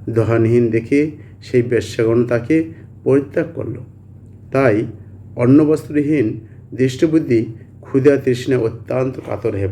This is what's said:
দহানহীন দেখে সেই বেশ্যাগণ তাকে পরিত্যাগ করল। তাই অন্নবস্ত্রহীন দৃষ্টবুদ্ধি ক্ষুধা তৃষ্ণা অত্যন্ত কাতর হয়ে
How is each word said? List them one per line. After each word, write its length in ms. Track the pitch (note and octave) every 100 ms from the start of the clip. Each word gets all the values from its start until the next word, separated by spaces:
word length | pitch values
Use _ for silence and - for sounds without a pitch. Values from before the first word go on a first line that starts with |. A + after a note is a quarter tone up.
| -
দহানহীন 600 | A2+ G#2+ A2+ A2+ A#2+ A#2
দেখে 420 | A2 - C#3+ D3+ - - -
সেই 200 | - B2+
বেশ্যাগণ 640 | A#2+ A#2 - - A2+ A#2 A#2+
তাকে 380 | A#2 A#2+ D#3+ E3 - - -
পরিত্যাগ 420 | B2+ C3+ C#3 - D3+ -
করল। 220 | - - - - - - - - -
তাই 340 | C3+ C3+ G#2 B2 - - - - -
অন্নবস্ত্রহীন 1040 | A#2+ C#3+ D3+ D#3 - D3 C#3+ D3+ A2 - - - -
দৃষ্টবুদ্ধি 720 | A#2 C3 - E3+ D#3+ D3 A#2 A2+ - - -
ক্ষুধা 360 | - C#3 C#3 C#3
তৃষ্ণা 400 | C3 B2 - B2+
অত্যন্ত 640 | A2+ - - B2 C3 C3 -
কাতর 260 | G#2 A2+
হয়ে 160 | G2+ F#2+